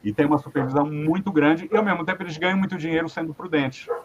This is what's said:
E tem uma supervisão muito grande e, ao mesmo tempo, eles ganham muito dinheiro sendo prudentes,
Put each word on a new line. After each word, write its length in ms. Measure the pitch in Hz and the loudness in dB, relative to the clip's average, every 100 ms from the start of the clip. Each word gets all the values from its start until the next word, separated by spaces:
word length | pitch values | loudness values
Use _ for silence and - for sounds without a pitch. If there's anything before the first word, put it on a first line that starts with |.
E 80 | 104 | -4
tem 140 | 107 143 | 2 4
uma 120 | 147 | 2
supervisão 480 | - 143 131 139 147 | 0 -4 0 0 0
muito 460 | 151 156 175 196 | 0 0 0 2
grande 360 | 156 147 165 175 | 2 4 2 2
e, 40 | 214 | 0
ao 80 | |
mesmo 200 | 208 175 | 2 0
tempo, 180 | 160 185 | -2 -4
eles 160 | 180 156 | -6 -2
ganham 200 | 180 190 | 0 2
muito 200 | 190 185 | 0 -2
dinheiro 300 | 160 165 165 | -2 -2 -2
sendo 260 | 175 160 | -4 -6
prudentes, 540 | 147 175 156 135 - - 480 | -8 -2 0 0 -4 -6 -6